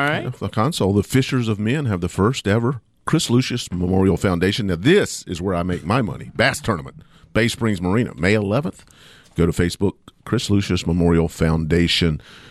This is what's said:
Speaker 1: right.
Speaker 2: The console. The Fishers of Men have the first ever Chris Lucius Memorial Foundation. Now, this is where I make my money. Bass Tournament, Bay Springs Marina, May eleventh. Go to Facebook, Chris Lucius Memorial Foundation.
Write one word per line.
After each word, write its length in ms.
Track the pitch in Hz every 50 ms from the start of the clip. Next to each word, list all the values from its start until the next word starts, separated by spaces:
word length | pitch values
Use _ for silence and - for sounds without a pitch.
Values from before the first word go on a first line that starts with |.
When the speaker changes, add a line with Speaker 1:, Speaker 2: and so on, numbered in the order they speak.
| 139
Speaker 1:
right. 240 | 147 156 - - 127 -
Speaker 2:
The 160 | - 98 95
console. 440 | - 110 110 147 - - 104 95 98
The 100 | 101 -
Fishers 440 | - - 135 131 - 139 127 117
of 120 | 110 107 101
Men 260 | 104 113 135 160 143
have 140 | 113 98 87
the 80 | 90 87
first 380 | - - 95 117 135 - -
ever 340 | 98 104 117 117 127 143 110 - _ _ _ _
Chris 240 | - 156 - - -
Lucius 400 | 117 127 123 - 127 120 - -
Memorial 460 | 92 90 90 90 95 95 95 95 87
Foundation. 500 | - - 98 87 85 90 98 101 - 104
Now, 100 | 95 87
this 460 | 82 101 147 190 202 98 - - - -
is 120 | - 90 90
where 120 | 90 98 87
I 60 | 85 87
make 220 | 90 87 73 71
my 160 | 87 113 135
money. 300 | 113 85 64 62 - - -
Bass 240 | - 117 139 - -
Tournament, 420 | - 120 98 76 67 67 - - - _ _ - - _ -
Bay 140 | 107 117
Springs 320 | 113 - - 120 110 101 82
Marina, 320 | 90 90 101 123 110 - -
May 180 | - 85 98 107
eleventh. 500 | 107 101 95 110 139 156 202 - - - - _ - - - - - _ _ _
Go 100 | 82 85
to 60 | 85
Facebook, 440 | - - 87 87 - - 98 92 - _ _ - _ _ _
Chris 260 | - 110 - - -
Lucius 380 | 101 101 101 - 90 87 -
Memorial 400 | 82 85 90 85 85 82 82 80
Foundation. 920 | 80 - - 80 80 82 82 80 78 85 85 87 82 - - 90 82 76 - - - - - - -